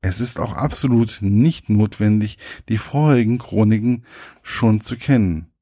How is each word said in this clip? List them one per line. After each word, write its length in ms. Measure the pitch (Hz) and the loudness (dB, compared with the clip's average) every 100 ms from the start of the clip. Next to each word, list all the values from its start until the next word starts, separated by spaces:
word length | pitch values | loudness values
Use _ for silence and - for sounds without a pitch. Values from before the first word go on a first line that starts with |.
Es 180 | 92 92 | -4 -4
ist 180 | 123 - | -4 -4
auch 140 | - | -6
absolut 640 | - 147 - 139 120 117 - | -4 -4 -2 0 2 0 -2
nicht 480 | 98 101 147 160 - | 0 2 2 0 -2
notwendig, 720 | 104 107 - 107 107 107 - - - - | 2 2 0 0 2 0 -8 -20 -20 -6
die 100 | 110 | -6
vorherigen 600 | - 139 151 135 113 123 | -4 0 2 4 2 -2
Chroniken 640 | - 98 107 110 113 120 120 - - _ | -2 2 2 2 0 -4 -6 -20 -20 _
schon 380 | - - 117 107 | -14 -2 0 0
zu 160 | - 123 | -2 -8
kennen. 540 | - 131 98 80 82 _ | 0 2 2 -2 -8 _